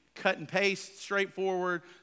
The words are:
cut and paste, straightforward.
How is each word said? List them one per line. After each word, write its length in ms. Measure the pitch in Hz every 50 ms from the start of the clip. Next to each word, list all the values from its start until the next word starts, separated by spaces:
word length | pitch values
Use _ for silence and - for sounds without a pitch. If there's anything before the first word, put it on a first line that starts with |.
| - _ _
cut 240 | - - 202 185 -
and 80 | 160
paste, 560 | - - 185 196 196 190 - - - - - -
straightforward. 800 | - 202 202 196 190 - - 190 190 185 180 180 180 175 170 - - - -